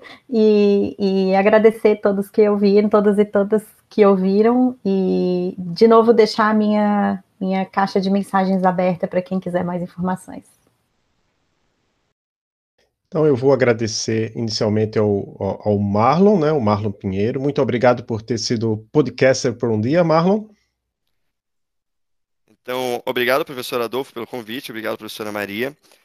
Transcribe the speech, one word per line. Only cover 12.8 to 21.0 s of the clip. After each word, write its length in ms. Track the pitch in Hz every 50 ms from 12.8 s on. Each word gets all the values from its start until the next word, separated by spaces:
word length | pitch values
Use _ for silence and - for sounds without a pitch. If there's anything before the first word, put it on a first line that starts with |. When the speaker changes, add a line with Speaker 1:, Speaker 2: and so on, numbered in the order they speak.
| _ _ _ _ _ _
Speaker 2:
Então, 180 | - 160 156
eu 80 | 151 139
vou 180 | 117 131 139
agradecer 800 | 135 120 127 120 117 110 117 110 - - - - 110 110 110 110 110
inicialmente 600 | 123 117 113 110 - 120 107 104 110 110 107 107
ao, 380 | 113 107 104 101 98 95 - - -
ao, 280 | 104 98 92 - - 107
ao 80 | 104 101
Marlon, 580 | 101 101 98 104 113 127 147 170 196 208 214 180
né, 140 | 147 151
o 80 | 156 147
Marlon 320 | 113 104 107 101 110 104
Pinheiro. 480 | 98 - - 98 95 98 101 117 135 135
Muito 200 | 135 147 139 -
obrigado 440 | 135 113 117 117 123 123 123 117 -
por 180 | - 120 104
ter 160 | 110 - 120 107
sido 480 | - - 123 110 113 113 107 107 110 _
podcaster 600 | - 151 139 123 123 - 139 131 131 - - 127
por 160 | 110 - - 117
um 120 | 110 107
dia, 240 | 107 123 156 180 170
Marlon. 400 | 160 156 165 165 185 202 220 214 - _ _ _ _ _ _ _ _ _ _